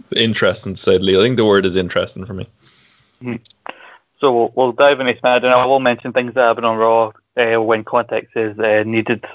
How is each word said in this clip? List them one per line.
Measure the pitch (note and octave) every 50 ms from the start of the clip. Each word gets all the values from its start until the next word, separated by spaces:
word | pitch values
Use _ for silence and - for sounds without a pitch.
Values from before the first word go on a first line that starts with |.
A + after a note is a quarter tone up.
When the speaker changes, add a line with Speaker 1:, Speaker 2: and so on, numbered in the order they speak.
| - - -
Speaker 1:
interesting | - A2+ A2+ G#2+ - A2+ F#2+ F2+ - - G2 F#2
to | -
say | - - F#2+ F#2
the | F#2
least. | F#2+ F#2+ F#2+
I | G#2
think | B2 C3
the | A#2+ A2+
word | G#2+ G2+ G2 F#2+
is | F#2+ F2
interesting | F#2 F2+ F2 - - E2+ - - - F#2+
for | F#2 G2
me. | F#2 - - _ _ _ _ _ _ _ _ _ _ _ _ _ _ B2+
Speaker 2:
Mm-hmm. | B2 A#2 - _ - - _ - - - - - - - - _ _ _ -
So | - C3+ B2
we'll, | A#2 A2+ - -
we'll | B2+ C3 B2 A#2
dive | - C#3+ C#3+ C#3+ C3
into | C3 B2 A2+
SmackDown. | - - B2+ B2 B2 A#2+ B2 B2+
I | B2 B2+
will | B2+ C3+ C3+
mention | C3 B2 A#2+ A2+ - B2+ A2+
things | C3 B2 A#2+ A2
that | C3 B2
happen | A#2 A2+ A#2 A#2
on | A2+ A2+
Raw, | A2 A2+ A2+ A2+ A2+ A2+ G#2+ - _ _ _ -
uh, | B2+ A#2+ A2+ A2+ A2+ A2
when | A2 A2+ A2 A2
context | - - A#2+ A2+ A#2 A2+ A2+ A#2 _ -
is, | A#2 A2 G#2+ G#2 A2
uh, | G#2+ A2 G#2+ G#2+ G#2+
needed. | A2 A2+ A2+ G#2+ - A#2+ G2+ - - -